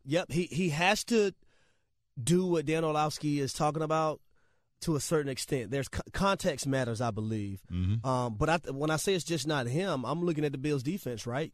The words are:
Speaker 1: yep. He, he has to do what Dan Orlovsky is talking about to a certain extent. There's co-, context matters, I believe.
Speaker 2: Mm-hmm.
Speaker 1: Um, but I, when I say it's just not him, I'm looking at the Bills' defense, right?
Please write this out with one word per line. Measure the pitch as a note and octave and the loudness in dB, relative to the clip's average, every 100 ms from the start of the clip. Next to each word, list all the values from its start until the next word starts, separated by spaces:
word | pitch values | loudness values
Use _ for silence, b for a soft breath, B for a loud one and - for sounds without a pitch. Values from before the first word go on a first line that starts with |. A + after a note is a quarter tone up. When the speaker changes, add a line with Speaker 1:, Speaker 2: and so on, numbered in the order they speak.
| C3+ | -2
Speaker 1:
yep. | E3 E3+ | -2 0
He, | D#3 | -2
he | F3 C#3 F3+ | -2 0 0
has | D3 F3+ G#3+ - | 2 2 2 2
to | A3+ G3+ - _ _ _ _ _ _ _ - | 2 2 -2 _ _ _ _ _ _ _ -6
do | A#2 F3+ F#3 | 2 4 4
what | E3+ D3 | 2 2
Dan | D#3+ | 2
Orlovsky | D#3+ D3+ D3+ - D3+ C#3+ | 2 2 0 0 -2 0
is | C3+ | -2
talking | - D3+ D#3 | 0 0 0
about | D#3 D#3 D#3 C#3+ _ _ _ _ _ _ | 0 2 2 -2 _ _ _ _ _ _
to | - D3 | -2 0
a | |
certain | - D#3+ C#3 | 2 0 0
extent. | C3 - C#3 G#2 | -4 -2 -2 0
There's | C#3 B2+ | -4 -4
co-, | - - | -6 -6
context | - G3 G3 F3+ C3+ C#3 | 0 2 2 0 -2 0
matters, | C3+ A#2+ A2 | 0 0 0
I | A#2+ | -2
believe. | G#2+ A2 A2 G2+ G2 - | -2 -2 -2 -4 -8 -6
Speaker 2:
Mm-hmm. | F2 F#2 A2+ C3 | 0 2 2 2
Speaker 1:
Um, | B2+ B2 G#2 | 0 0 0
but | D#3 | 2
I, | D#3 - | 2 0
when | C3+ D#3 | -2 0
I | D#3 | 0
say | G3+ F#3 | 0 0
it's | - | 0
just | E3 C#3+ | -2 0
not | D3 A#2+ | -2 0
him, | D3+ F#3+ C#3 A#2+ | -2 0 -2 -2
I'm | D#3+ | 0
looking | F3 D3 D3 | 0 0 -2
at | |
the | C#3 | -2
Bills' | D3 C#3+ | -2 0
defense, | B2+ G3 B2+ A2+ A#2+ | -2 -4 -6 -6 -4
right? | B2+ D#3+ | -4 -6